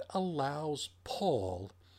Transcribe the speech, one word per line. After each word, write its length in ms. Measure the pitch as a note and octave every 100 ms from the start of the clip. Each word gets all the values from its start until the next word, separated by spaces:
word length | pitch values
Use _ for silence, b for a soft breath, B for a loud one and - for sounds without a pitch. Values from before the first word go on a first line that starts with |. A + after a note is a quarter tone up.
| -
allows 800 | F#3+ F#3 D3+ C3+ D3 D#3 C#3+ - -
Paul 680 | - - G3 B2 F#2 F2+ G2 - b